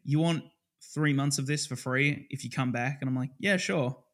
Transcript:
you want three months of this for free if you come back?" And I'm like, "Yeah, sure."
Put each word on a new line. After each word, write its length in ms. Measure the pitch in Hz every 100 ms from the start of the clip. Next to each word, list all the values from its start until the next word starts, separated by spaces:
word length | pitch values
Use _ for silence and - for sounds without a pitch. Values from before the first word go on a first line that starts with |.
you 160 | 143 147
want 240 | 170 156 - _ _ _ -
three 180 | 147 151
months 260 | 139 143 143
of 80 | 135
this 200 | 147 -
for 80 |
free 540 | 127 131 127 143 143 -
if 140 | 139
you 60 | 120
come 200 | 139 127
back?" 280 | 117 127 139
And 80 | 131
I'm 60 | 127
like, 140 | 127 -
"Yeah, 160 | 202 185
sure." 400 | - 175 123 135 _